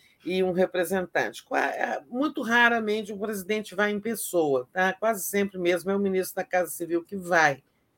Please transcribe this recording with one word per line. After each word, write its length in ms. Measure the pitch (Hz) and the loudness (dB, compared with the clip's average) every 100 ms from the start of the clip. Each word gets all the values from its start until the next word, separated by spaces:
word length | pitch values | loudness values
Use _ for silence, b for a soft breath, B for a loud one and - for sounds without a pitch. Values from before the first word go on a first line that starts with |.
| b b | b b
e 200 | 165 185 | -4 0
um 80 | 185 | 2
representante. 920 | 175 180 185 165 190 180 151 110 - | 2 0 0 -2 -2 -2 -2 -2 -4
Qua-, 240 | - 269 269 | -4 -2 0
é, 340 | - - 269 - | -2 -4 -4 -6
muito 320 | 247 302 - | -4 -2 -2
raramente 720 | 226 240 233 233 214 214 202 | 2 6 6 4 0 -2 -4
um 60 | 202 | -6
presidente 560 | 208 202 180 214 208 | -6 -6 -4 -4 -4
vai 160 | 180 208 | -2 0
em 80 | 208 | 0
pessoa, 720 | 220 214 - 175 156 131 127 | -4 -6 -2 2 4 2 0
tá? 200 | - 185 | 0 0
Quase 320 | 180 220 202 | 2 0 -2
sempre 340 | - 202 196 185 | -2 0 0 0
mesmo 320 | 175 180 170 | 0 0 0
é 60 | 196 | 0
o 20 | |
ministro 380 | 196 185 175 - | 0 0 -2 -4
da 80 | |
Casa 260 | 180 185 165 | -2 0 0
Civil 320 | - 165 170 | -4 -4 -4
que 140 | 170 196 | -4 -10
vai, 480 | 175 175 156 135 _ _ _ | 0 4 4 2 _ _ _